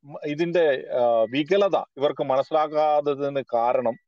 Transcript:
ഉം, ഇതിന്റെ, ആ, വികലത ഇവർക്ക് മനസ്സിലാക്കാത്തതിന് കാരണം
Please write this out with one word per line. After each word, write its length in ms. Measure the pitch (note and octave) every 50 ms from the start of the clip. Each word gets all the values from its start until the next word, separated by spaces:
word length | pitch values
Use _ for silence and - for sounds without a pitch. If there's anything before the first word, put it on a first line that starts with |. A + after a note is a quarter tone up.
| _
ഉം, 100 | C#3 D3+ - -
ഇതിന്റെ, 600 | D3+ D3 D3 E3+ E3+ E3+ F3+ E3+ D3+ C3+ - - - -
ആ, 340 | C3 A#2+ A#2+ A#2 A2+ A2+ A2
വികലത 460 | A#2+ C#3 D3+ D3 F#3 G3+ G3+ G3 D#3+ C3 F2+ _ _
ഇവർക്ക് 280 | C#3 C3 D3 C#3 - D3+
മനസ്സിലാക്കാത്തതിന് 1160 | C3+ C3 C3+ C#3 - D#3 D#3 D3+ D3+ D3+ D3+ D#3 D3+ D3+ D3 D3 C#3+ C#3+ C3+ C#3+ C#3 C#3+ C#3 B2+ _ -
കാരണം 420 | A#2 A2+ A#2+ B2+ C3 B2+ A#2 - - _